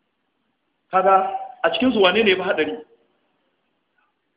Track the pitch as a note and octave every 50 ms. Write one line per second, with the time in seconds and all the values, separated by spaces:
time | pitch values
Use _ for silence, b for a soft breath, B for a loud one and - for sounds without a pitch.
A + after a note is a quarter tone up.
0 | _ _ _ _ _ _ _ _ _ _ _ _ _ _ _ _ _ _ F3 F#3+
1 | F#3+ G3 F#3+ F#3+ G3 - - - - - - - - E3 - - B3+ C4 G#3+ A3
2 | F#3+ F3+ F#3 A3 A3+ G3+ F3+ F3+ F#3 - - - D3+ C#3+ - - - - _ _
3 | _ _ _ _ _ _ _ _ _ _ _ _ _ _ _ _ _ _ _ _
4 | _ _ _ _ _ _ _